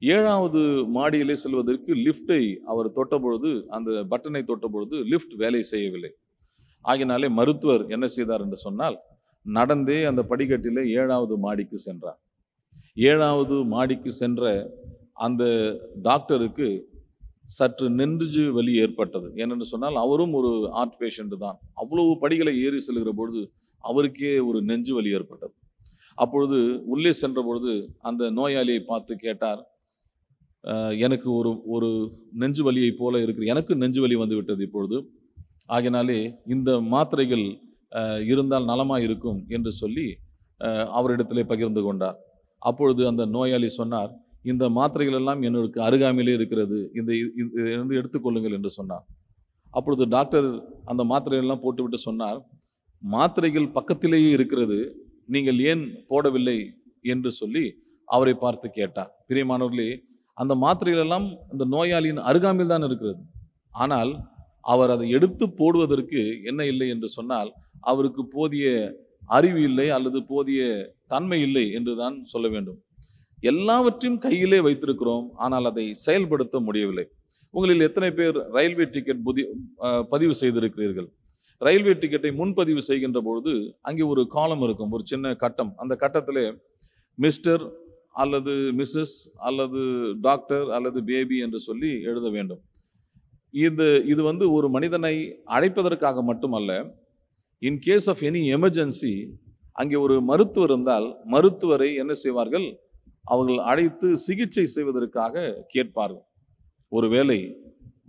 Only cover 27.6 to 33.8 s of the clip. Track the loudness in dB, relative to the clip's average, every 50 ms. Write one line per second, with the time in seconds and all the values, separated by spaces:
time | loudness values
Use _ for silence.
27.6 | -2 -2 -4 -4 -4 -8 -16 -12 -8 -6 -4 -4 -2 -2 -2 -2 -2 0 0 0
28.6 | 0 0 0 -2 -2 -4 -6 -6 -6 -8 -12 -8 -6 -8 -4 -4 -4 -4 -4 -6
29.6 | -10 _ _ _ _ _ _ _ _ _ _ _ _ _ _ _ _ _ _ _
30.6 | -10 -6 -6 -4 -4 -4 0 0 2 2 2 0 0 0 0 2 2 0 -2 -2
31.6 | -6 -4 -2 0 0 0 0 -2 -4 -4 -8 -16 -20 -14 -6 -4 -2 -2 0 2
32.6 | 2 2 2 4 2 2 2 0 -2 0 0 0 0 0 -2 -2 -2 0 0 0
33.6 | 0 0 0 0